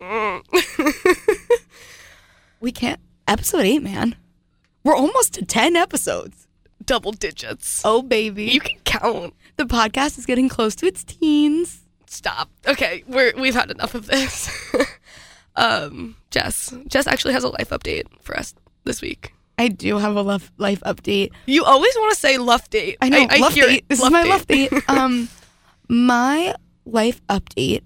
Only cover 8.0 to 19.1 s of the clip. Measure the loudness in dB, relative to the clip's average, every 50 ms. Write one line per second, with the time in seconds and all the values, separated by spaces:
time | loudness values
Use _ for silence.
8 | 0 0 0 0 -2 -2 -6 -6 -4 0 -2 -2 -2 -4 -8 -6 -4 -4 -2 0
9 | -2 -2 -2 -2 -8 -12 -16 _ _ _ _ -4 -2 0 2 2 2 0 0 -2
10 | -2 -2 -4 -6 -4 -2 0 0 0 0 0 0 -2 -2 -2 -2 -2 -2 -2 -4
11 | -12 -14 -6 -2 0 2 4 4 4 2 2 0 -2 -4 -8 -18 _ _ _ _
12 | _ -20 -14 -10 -8 -8 -6 -8 -8 -10 _ _ -2 -2 0 0 0 -4 -4 -6
13 | -8 -4 0 2 2 2 2 0 -2 0 0 0 -2 -4 -6 -10 -10 -10 -10 -8
14 | -6 -2 -2 -2 -2 -2 -6 -10 -10 -10 -12 -12 -10 -4 -2 -2 -2 -2 -4 -18
15 | _ -20 -20 -20 -20 -20 -20 _ _ _ -2 0 0 0 0 -2 -4 -8 -12 -14
16 | -14 -14 -16 -20 _ -4 -2 -2 -2 -2 -4 -8 -8 -10 -12 -14 -8 -2 -2 0
17 | 0 0 -2 -2 -2 -2 -2 -2 -4 -4 -6 -6 -8 -6 -8 -8 -6 -6 -8 -8
18 | -10 -12 _ _ -14 -10 -10 -10 -10 -12 -16 _ _ _ _ _ -10 -8 -8 -8
19 | -8 -10